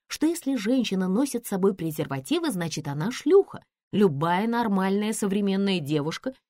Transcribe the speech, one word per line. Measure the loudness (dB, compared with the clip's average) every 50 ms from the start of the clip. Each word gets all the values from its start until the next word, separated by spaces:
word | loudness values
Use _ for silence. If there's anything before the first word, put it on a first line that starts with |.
| _ _
что | -6 -2 0
если | 0 0 -2 -4 -4 -4
женщина | -2 0 0 0 0 0 0 -2 -2 0 0
носит | 2 0 0 0 -2 -6 -6
с | -4
собой | -2 2 2 2 2
презервативы, | 0 -4 -6 -4 -4 -6 -4 -6 -8 -4 -2 -2 -2 -2 -2
значит, | -4 -2 -4 -4 -6 -6 -6 -6
она | -4 -4 -4 -4
шлюха. | -4 -2 2 6 6 6 6 4 -4 -16 -18 _ _ _ _ _
Любая | 2 4 4 4 4 2 0 0 2 2 0 0
нормальная | 0 0 0 0 0 0 2 2 0 0 0 -2 -2
современная | -2 -2 0 0 0 2 2 2 2 2 2 0 0
девушка | 0 0 -2 0 0 -2 -6 -6 -8 -8 -8 -8 _ _